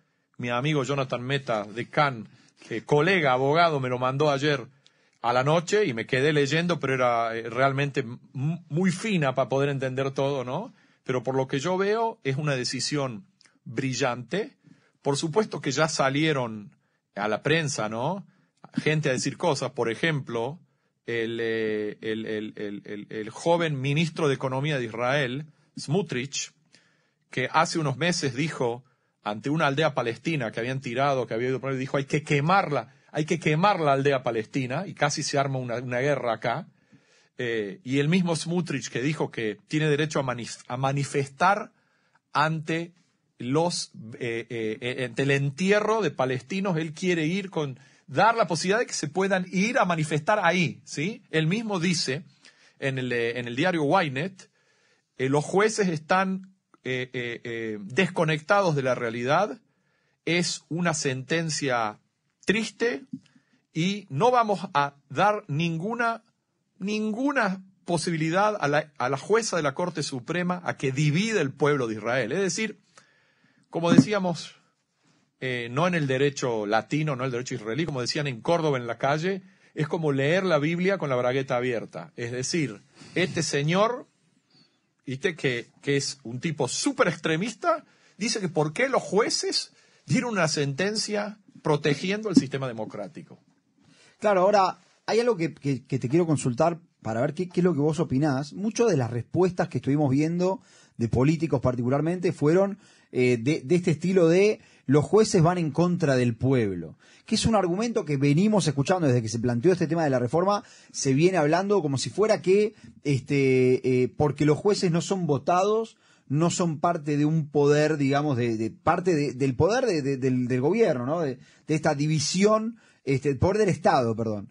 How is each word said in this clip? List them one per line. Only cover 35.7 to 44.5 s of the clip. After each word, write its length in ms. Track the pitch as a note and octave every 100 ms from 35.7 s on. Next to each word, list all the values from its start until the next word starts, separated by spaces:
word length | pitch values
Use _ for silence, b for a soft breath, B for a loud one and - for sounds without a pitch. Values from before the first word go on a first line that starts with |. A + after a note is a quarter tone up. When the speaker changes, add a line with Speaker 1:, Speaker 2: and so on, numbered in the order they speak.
| A#2
Speaker 1:
una 240 | B2+ B2
guerra 340 | C#3+ C3 A#2+
acá. 340 | A2 B2 C3 - b b b b b b -
Eh, 440 | B2 A2+ G2+ F#2+
y 160 | B2+ C#3
el 80 | D3
mismo 280 | F#3 F3 D#3
Smotrich 540 | E3 F3 E3 C3+ -
que 120 | A#2+
dijo 280 | C#3+ D3+ C#3
que 280 | - A2 G2 -
tiene 220 | D3+ D#3
derecho 300 | C#3+ D#3 D#3
a 40 |
manif-, 400 | C3 A#2+ G#2+ - -
a 100 | B2+
manifestar 920 | C3+ C#3 C3+ C#3+ C3+ - F3+ G#3 A3+ _ _ _ _ _ _
ante 640 | C#3 D#3 D#3+ D#3+ D#3+ E3+ _ _ _ _ -
los, 540 | A#2+ D3+ F3 - - - A2 B2
eh, 280 | A#2+ A2+
eh, 280 | A2+